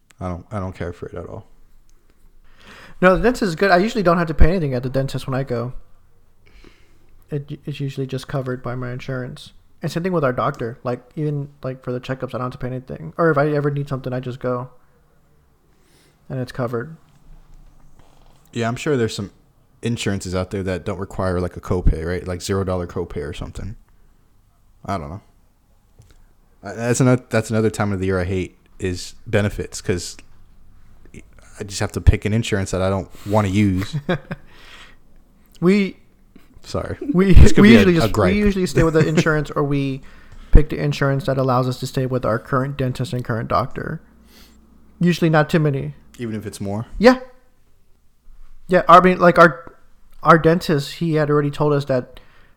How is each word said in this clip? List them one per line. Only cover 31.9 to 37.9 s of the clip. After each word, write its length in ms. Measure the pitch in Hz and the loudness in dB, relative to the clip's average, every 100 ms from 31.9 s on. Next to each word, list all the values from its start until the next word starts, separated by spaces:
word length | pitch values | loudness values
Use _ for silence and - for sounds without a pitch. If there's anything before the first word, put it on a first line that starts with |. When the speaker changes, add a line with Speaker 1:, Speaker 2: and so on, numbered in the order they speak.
Speaker 1:
to 80 | 98 | 2
pick 240 | 90 107 104 | 2 2 0
an 80 | |
insurance 380 | 110 113 101 92 | -2 -2 -2 -2
that 100 | 90 | -2
I 80 | 95 | 0
don't 200 | 98 85 - 101 | -2 -4 -12 -2
wanna 200 | 107 101 | 0 2
use. 460 | 95 104 92 98 151 - | 2 2 0 -4 -6 -4
Speaker 2:
<laughs> 80 | 170 - - - - - - - - - - - _ _ - | -6 -6 -16 -16 -20 -20 -20 -20 -20 -20 -20 -20 _ _ -2
We 380 | 170 208 190 - - _ _ - - - | 2 2 0 -6 -20 _ _ -20 -20 -20
Speaker 1:
Sorry. 340 | - - - - 269 | -10 -8 -8 -8 -2
Speaker 2:
we, 200 | 175 196 | 2 8
Speaker 1:
This 180 | - 208 | 10 12
could 80 | 190 | 10
Speaker 2:
we 80 | 202 | 10
Speaker 1:
be 60 | 226 | 10
a, 20 | |
Speaker 2:
usually 180 | 190 | 8